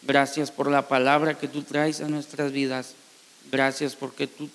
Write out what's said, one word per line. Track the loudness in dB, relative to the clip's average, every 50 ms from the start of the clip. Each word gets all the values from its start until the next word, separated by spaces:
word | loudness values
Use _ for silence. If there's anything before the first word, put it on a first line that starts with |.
| -2
gracias | 2 4 4 4 2 0 -2 -4 -4
por | -2 -2 0 2
la | 2 2 2
palabra | 2 2 2 4 4 4 4 4 2 0 -2
que | -6
tú | -6 -6 -8 -6
traes | -4 0 0 0 0 0 -2
a | -4
nuestras | -4 -4 -4 -6 -6 -6 -4 -4 -2
vidas, | 0 0 -2 0 -2 -4 -6 -10 -14 -20 -20 -20 -20 -20 -20 -20 -20 -20 -8 -2
gracias | 0 2 2 2 2 0 -4 -4 -4
porque | -6 -10 -8 -6 -4 -6
tú | -6 -6 -8 -12 -12 -8